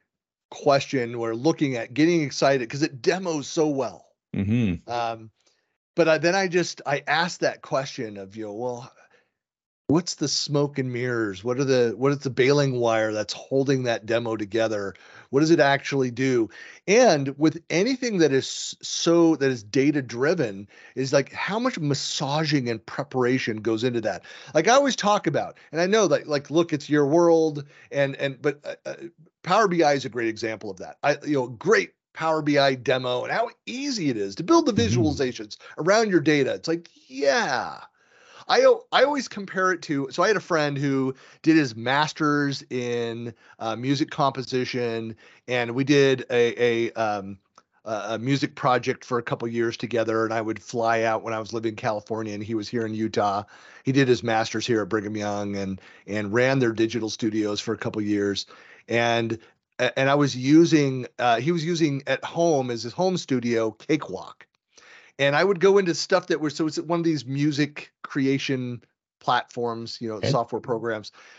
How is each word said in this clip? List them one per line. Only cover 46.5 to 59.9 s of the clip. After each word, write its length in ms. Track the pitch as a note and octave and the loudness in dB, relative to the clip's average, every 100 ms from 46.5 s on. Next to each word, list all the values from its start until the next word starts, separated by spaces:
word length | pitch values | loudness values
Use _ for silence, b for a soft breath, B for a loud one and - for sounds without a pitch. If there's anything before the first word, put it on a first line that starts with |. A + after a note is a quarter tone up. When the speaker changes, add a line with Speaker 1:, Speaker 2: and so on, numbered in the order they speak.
| A2 | 4
Speaker 1:
a, 300 | A#2+ A#2 A#2 | 2 2 -2
um, 460 | - A2 G#2 G2 G2 _ _ _ _ G#2 | -2 -2 -2 -6 -14 _ _ _ _ -8
a, 160 | G#2+ G2+ | -6 -4
a 80 | A2 | -4
music 360 | B2 C#3 C#3+ | -2 -2 -2
project 480 | - C#3 B2+ B2 B2+ | -2 0 2 0 -6
for 140 | - A#2+ | -4 -6
a 60 | |
couple 260 | - C3+ A#2 | -4 -6 -4
years 300 | A#2 A#2 A2+ | -2 -2 -2
together, 480 | A2 A2+ A2 A2+ A2 | -4 -2 0 0 0
and 80 | |
I 80 | A2+ | -2
would 200 | A2 G#2 | -4 -6
fly 400 | - A#2+ A2+ A#2 | -8 -2 0 2
out 180 | A2+ A2 | 2 0
when 100 | G#2 | -4
I 60 | A2 | -6
was 160 | G#2+ | -6
living 160 | A2+ A2+ | -6 -6
in 60 | G#2+ | -4
California, 580 | B2 G#2+ - A2 A2 | -4 -4 -6 -6 -6
and 100 | G#2 | -8
he 100 | G#2 | -6
was 140 | A2+ G#2 | -6 -4
here 160 | A#2+ | -4
in 80 | A2 | -4
Utah. 500 | A2 A2 - G#2 G2 G#2 B B B | -2 -2 0 0 0 -6 B B B
He 100 | - | -2
did 160 | C3+ B2+ | 2 4
his 140 | A#2 | 4
master's 440 | A2+ A2+ A2 A2 A2+ | 2 0 0 -4 0
here 160 | A2+ | 0
at 80 | F#2+ | 0
Brigham 260 | G#2+ G2+ G#2+ | -2 -2 -4
Young 400 | G#2 G2+ G2+ G2+ | -4 -4 -4 -6
and, 240 | G2 F#2+ B B B | -6 -8 B B B
and 240 | G#2 G#2 | -6 -2
ran 280 | A2+ B2+ C3+ | 2 2 2
their 140 | A#2+ | 2
digital 360 | A2+ A2+ A#2+ G#2+ | 2 0 -2 -6
studios 520 | - A#2 G#2+ G#2 G#2 | -4 -2 0 -2 -4
for 120 | - | -6
a 60 | G#2 | -6
couple 240 | A#2 G#2+ | -6 -4
years. 420 | G#2 G#2 G2+ G2 - B B B B | -2 0 0 -2 -8 B B B B
And, 500 | A#2 A#2 A#2 A2+ A2+ b b _ - | 0 2 0 0 -6 b b _ -4
a-, 200 | G#2 | -2